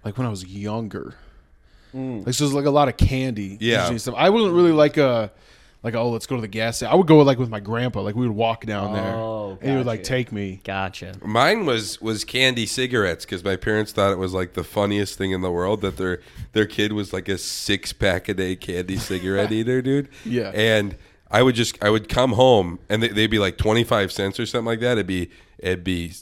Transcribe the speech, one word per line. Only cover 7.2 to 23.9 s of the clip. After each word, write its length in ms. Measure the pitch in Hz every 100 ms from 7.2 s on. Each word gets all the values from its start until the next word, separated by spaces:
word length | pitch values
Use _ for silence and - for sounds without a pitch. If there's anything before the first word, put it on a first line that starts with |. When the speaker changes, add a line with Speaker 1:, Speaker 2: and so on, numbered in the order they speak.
| 139 127
Speaker 1:
with 80 | 123
my 80 | 110
grandpa. 420 | 101 117 123 107
Like, 120 | 98
we 120 | 107 123
would 100 | 104
walk 280 | 113 110
down 280 | 110 104 101
there, 180 | 101 98
Speaker 2:
Oh, 440 | 113 113 110 104 95
Speaker 1:
and 100 | 135
he 40 | 135
would, 100 | 120
like, 140 | 110
Speaker 2:
gotcha. 80 | 90
Speaker 1:
take 220 | 127 120
me. 280 | 104 101 95
Speaker 2:
Gotcha. 520 | - 95 95 - 90 95
Speaker 3:
Mine 420 | 101 110 147 226 170
was, 340 | 117 101 -
was 220 | 113 107
candy 420 | - 123 131 120 107
cigarettes 600 | - 127 123 95 78 -
'cause 160 | 92
my 140 | 95 92
parents 340 | - 107 110
thought 220 | - 98
it 60 | 92
was, 140 | 92
like, 200 | 92 90
the 100 | -
funniest 560 | 82 - 101 101 98 -
thing 140 | 98
in 80 | 92
the 100 | 90
world 300 | 87 90 107
that 160 | 95 85
their, 240 | 92 90 - - -
their 140 | 107 104
kid 260 | - 104
was, 200 | 104 98
like, 160 | 104 92
a 80 | 95
six-pack-a-day 1160 | - - - 101 - - 101 92 - 92 92 92
candy 400 | - 90 90 95
cigarette 540 | - 92 92 98 104
Speaker 1:
<laughs> 0 |
Speaker 3:
eater, 300 | 110 113 127
dude. 260 | 127 139 143 -
Speaker 1:
Yeah. 280 | 113 120 101
Speaker 3:
And 420 | 92 113 110 101 - - _ _
I 120 | 104
would 120 | 131 117
just, 260 | 113 -
I 80 | 104
would 180 | 110 107
come 240 | 127 131
home, 460 | 107 131 113 90 87 -
and 140 | 107
they, 60 | 117
they'd 180 | 104 110
be, 80 | 107
like, 160 | 95 -
twenty-five 520 | 107 113 113